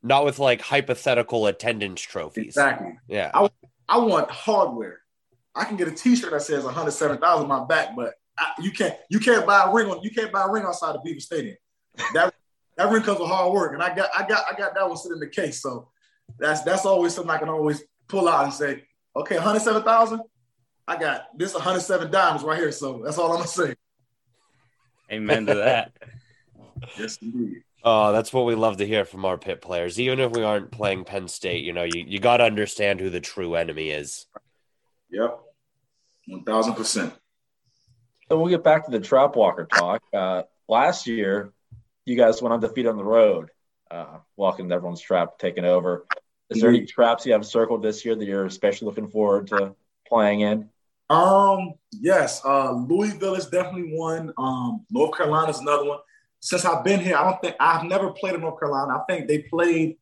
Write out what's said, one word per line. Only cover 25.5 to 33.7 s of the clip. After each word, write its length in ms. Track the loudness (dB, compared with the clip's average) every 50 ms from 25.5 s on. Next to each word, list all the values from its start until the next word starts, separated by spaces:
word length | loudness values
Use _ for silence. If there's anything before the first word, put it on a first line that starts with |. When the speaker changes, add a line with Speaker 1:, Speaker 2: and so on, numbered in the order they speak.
| 0
Speaker 3:
that. 380 | 2 4 2 2 2 0 -4 _
<laughs> 40 | _ -20 -20 -20 -20 _ _ _ _ _ _ _ -20 -20 -20 _ -18 -18 -16 -12
Speaker 2:
Yes, 220 | -12 -12 -12 -12 -12
indeed. 400 | -12 -10 -6 -6 -6 -6 -8 -12 _ _ _ _ 2
Speaker 1:
Oh, 280 | 4 4 6 6 4
that's 220 | 4 2 0 0 0
what 120 | 0 2
we 100 | 2 2
love 220 | 2 2 0 0
to 100 | 0 -4
hear 180 | 0 0 0 0
from 180 | -2 -6 -6 -4
our 140 | -4 -4
Pitt 240 | -4 -6 -8 -10 -10
players. 380 | -8 -6 -4 -4 -4 -4 -4 -2
Even 200 | -2 -2 0 0
if 120 | 0 0
we 100 | 0 0
aren't 300 | 0 0 0 -2 -2 -6
playing 320 | -10 -4 -2 -2 -2 -2 -6
Penn 240 | -8 -10 -10 -8
State, 360 | -8 -14 -8 -6 -6 -4 -4 -6
you 100 | -6 -6
know, 100 | -4 -4
you, 200 | -4 -4 -6 -8
you 120 | -8 -10 0
gotta 240 | 2 4 6 6 4
understand 560 | 4 4 0 -4 -4 -2 -2 0 0 0 0
who 120 | -2 -4
the 80 | -6 -6
true 340 | -8 -8 -8 -8 -6 -2 -2
enemy 380 | -2 -2 -2